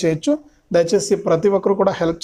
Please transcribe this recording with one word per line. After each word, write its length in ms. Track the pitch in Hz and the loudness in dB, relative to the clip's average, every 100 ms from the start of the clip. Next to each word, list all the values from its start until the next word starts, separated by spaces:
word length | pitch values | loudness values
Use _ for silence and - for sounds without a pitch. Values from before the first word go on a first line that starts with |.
చేయొచ్చు. 320 | 165 160 285 302 - _ - 170 | -2 -2 -2 -2 -4 _ -2 0
దయచేసి 380 | 170 202 - 190 - | 2 0 0 -2 0
ప్రతి 240 | 165 202 196 | 0 2 0
ఒక్కరు 180 | 196 196 | 0 0
కూడా 120 | 196 180 | 0 0
హెల్ప్ 220 | 165 170 | -4 -2